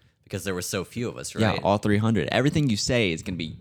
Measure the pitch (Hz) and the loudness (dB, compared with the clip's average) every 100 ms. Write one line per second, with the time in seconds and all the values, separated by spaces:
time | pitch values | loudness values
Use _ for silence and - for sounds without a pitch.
0 | _ _ - 98 90 90 - 101 85 117 | _ _ -10 -6 -4 -4 -4 -4 -4 -6
1 | 117 62 - - 107 - 87 101 107 104 | -6 -8 -8 0 0 2 2 2 4 2
2 | 110 110 71 110 135 160 143 104 - 123 | 4 2 2 2 2 2 2 0 0 2
3 | 104 82 - 87 80 - | 2 0 -4 -6 -8 -10